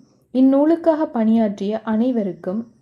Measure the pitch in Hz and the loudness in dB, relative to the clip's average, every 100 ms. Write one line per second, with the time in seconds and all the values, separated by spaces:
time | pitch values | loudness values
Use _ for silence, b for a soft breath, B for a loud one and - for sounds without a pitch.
0 | b b _ 247 262 269 302 330 330 302 | b b _ 2 4 4 2 2 0 0
1 | 311 233 220 226 214 208 196 214 - 220 | -2 0 2 2 0 -2 -6 -6 -4 -2
2 | 254 233 196 170 185 208 233 _ | 0 -2 -4 -6 -8 -8 -10 _